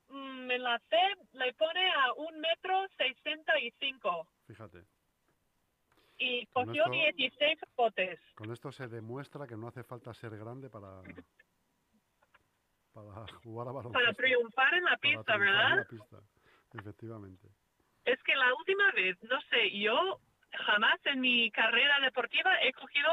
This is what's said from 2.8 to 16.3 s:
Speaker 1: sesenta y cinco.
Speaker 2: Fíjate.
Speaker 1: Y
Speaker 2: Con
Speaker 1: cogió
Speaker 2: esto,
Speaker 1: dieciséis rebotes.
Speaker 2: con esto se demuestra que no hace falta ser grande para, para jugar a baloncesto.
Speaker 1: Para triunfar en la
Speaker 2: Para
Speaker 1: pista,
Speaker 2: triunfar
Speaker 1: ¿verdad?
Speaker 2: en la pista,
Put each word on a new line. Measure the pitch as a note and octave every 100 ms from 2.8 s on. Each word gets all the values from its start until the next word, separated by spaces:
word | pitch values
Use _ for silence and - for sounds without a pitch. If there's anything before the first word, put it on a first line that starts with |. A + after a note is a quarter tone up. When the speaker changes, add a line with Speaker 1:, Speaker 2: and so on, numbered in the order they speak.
| G4 -
Speaker 1:
sesenta | C4 B3 D4+ D#4 D#4 D4+
y | A#3 -
cinco. | C#4 C4 G3 E3+ D#3+ _ -
Speaker 2:
Fíjate. | G#2+ G#2+ F2 - _ _ _ _ _ _ _ _ _ _ _ _ -
Speaker 1:
Y | B3+ B3 -
Speaker 2:
Con | C4 B3
Speaker 1:
cogió | D4
Speaker 2:
esto, | F4
Speaker 1:
dieciséis | - D4+ C#4 B3+ - D4 D#4+
rebotes. | - - A3+ - F#3 - _
Speaker 2:
con | - G#2+
esto | A#2+ D3
se | B2+ B2
demuestra | A#2 A2 C3 C#3 C#3+ C3+
que | A2
no | A#2
hace | B2+
falta | A#2 A#2+ B2
ser | G#2+ A#2 G#2
grande | A2 C3+ C3
para, | A2 G2 F#2+ F#2 F2+ - _ _ _ _ _ _ _ _ _ _ _ _ _ _ _ _
para | A2 G#2 G2 G#2 -
jugar | A#2 A2+ B2
a |
baloncesto. | B2+ A#2
Speaker 1:
Para | B3 A#3+
triunfar | A3 C4 B3 A3+ C4+ C4+
en | F4
la | F4
Speaker 2:
Para | -
Speaker 1:
pista, | - -
Speaker 2:
triunfar | - G#3
Speaker 1:
¿verdad? | G3+ - -
Speaker 2:
en | -
la |
pista, | - A2+ - G2+ G2+